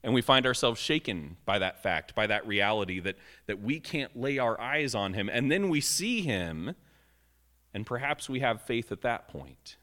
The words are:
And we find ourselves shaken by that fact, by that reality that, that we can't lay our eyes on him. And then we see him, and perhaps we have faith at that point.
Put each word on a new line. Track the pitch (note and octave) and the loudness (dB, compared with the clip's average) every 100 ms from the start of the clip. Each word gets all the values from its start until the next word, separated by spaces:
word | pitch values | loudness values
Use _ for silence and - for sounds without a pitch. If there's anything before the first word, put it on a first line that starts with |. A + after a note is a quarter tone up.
And | C3 | 4
we | B2+ | 2
find | A#2 C3 B2+ | 6 6 6
ourselves | B2 B2+ A2+ | 2 2 0
shaken | - D#3 - F#2 D2 E2+ | 0 -2 0 -6 -6 -10
by | - G2+ | 0 0
that | F#2 - | 0 -2
fact, | G2 E2 - | -2 -2 -2
by | - G#2+ | -2 0
that | G#2 A2 | 0 0
reality | G2+ G2+ A2 F#2+ F#2 | 2 4 2 0 -2
that, | F2+ F#2+ - - - | -4 -6 -14 -16 -8
that | G2+ | -6
we | G#2 D#3 | -2 -4
can't | - D#3 C3+ A#2+ | -4 -6 -6 -6
lay | C3 C#3 | -4 0
our | B2 A2+ | 0 0
eyes | A#2+ D3 C#3+ | -2 -2 0
on | A2+ G2 | 0 0
him. | F#2+ G2+ | 0 0
And | A#2+ C3 | 2 2
then | E3+ G3 | 2 2
we | D3+ | 2
see | - - G3+ A#3+ | 2 0 0 -2
him, | E3+ G2+ E2+ D#2+ F#2+ F3+ - _ _ _ _ _ _ _ _ | 0 0 -2 -4 -6 -8 -16 _ _ _ _ _ _ _ _
and | G2 | -10
perhaps | A2 A#2+ C#3 D3+ - | -6 -4 -4 -4 -4
we | B2+ | 0
have | B2+ A2 | 0 0
faith | - A#2 A#2 | -2 -4 -2
at | G2+ | -4
that | B2 A#2 - | -4 -4 -6
point. | C#2+ C2+ C2 - - | -14 -14 -18 -20 -20